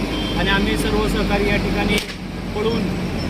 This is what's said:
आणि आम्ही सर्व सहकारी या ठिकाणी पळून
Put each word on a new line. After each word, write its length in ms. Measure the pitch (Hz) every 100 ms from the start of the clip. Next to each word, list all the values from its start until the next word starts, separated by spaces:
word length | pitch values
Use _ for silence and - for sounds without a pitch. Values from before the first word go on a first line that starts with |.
| - - - 175
आणि 120 | 180
आम्ही 260 | 196 208 220
सर्व 320 | 220 214 220
सहकारी 400 | 220 190 202 202
या 80 | 202
ठिकाणी 400 | 190 - 208 208 - - - - -
पळून 580 | 208 214 220 190 - - -